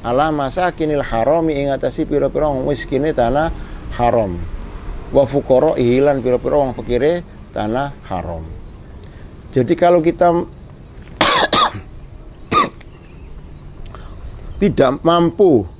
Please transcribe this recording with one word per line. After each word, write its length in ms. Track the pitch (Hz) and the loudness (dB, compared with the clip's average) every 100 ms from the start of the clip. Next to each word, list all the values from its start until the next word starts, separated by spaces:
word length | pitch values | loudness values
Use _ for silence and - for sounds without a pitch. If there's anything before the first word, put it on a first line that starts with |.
Ala 260 | 117 127 156 | 0 2 2
masakinil 720 | 151 135 175 180 - 156 147 | 2 -2 0 -2 0 0 0
harami 560 | 127 113 117 165 160 143 | 0 2 4 4 2 0
ing 160 | 139 | 0
atase 320 | 131 139 123 151 | 0 -2 -2 0
pira-pira 400 | 143 139 139 151 | 0 0 0 0
wong 160 | 135 | 0
miskine 480 | 139 143 - 135 151 | -2 -2 -2 0 0
tanah 400 | - 120 139 165 - - - - - | 2 2 2 0 -4 -10 -12 -8 0
haram. 400 | 120 120 98 87 85 - - - - - - | 2 2 0 -4 -6 -8 -10 -10 -10 -10 2
Wa 160 | 135 139 | 2 4
fuqara'ihi 720 | 139 120 127 151 - 120 123 | 0 4 4 4 4 4 6
lan 240 | 143 135 | 4 2
pira-pira 400 | 120 123 131 147 | 2 0 2 2
wong 160 | 135 120 | 2 -4
fakire 480 | 120 120 143 175 170 - - | -2 2 2 0 -4 -18 -8
tanah 400 | 117 107 120 143 139 - | -4 -2 -2 -4 -8 -8
haram. 400 | 92 85 82 80 - - - - - - - - - - | -6 -6 -8 -10 -12 -14 -18 -18 -18 -18 -18 -18 -18 -2
Jadi 240 | 131 123 | 0 2
kalau 240 | 170 175 175 | 4 6 6
kita 320 | 160 165 175 | 4 4 4
<coughs> 140 | 170 - - - - - - - - 539 554 - 1077 - 403 - - - - - - - 1077 - - - - - - - - - - - - - - - - - - - - | 4 -2 -12 -20 -20 -20 -18 -18 -2 2 2 2 2 2 -2 -14 -18 -18 -18 -18 -18 -2 0 0 -4 -20 -20 -20 -18 -16 -16 -16 -18 -18 -16 -14 -14 -16 -14 -14 -14 -12 0
tidak 440 | 196 - 131 135 | 0 2 0 0
mampu 640 | 165 170 170 170 185 127 90 | 2 2 2 4 4 4 0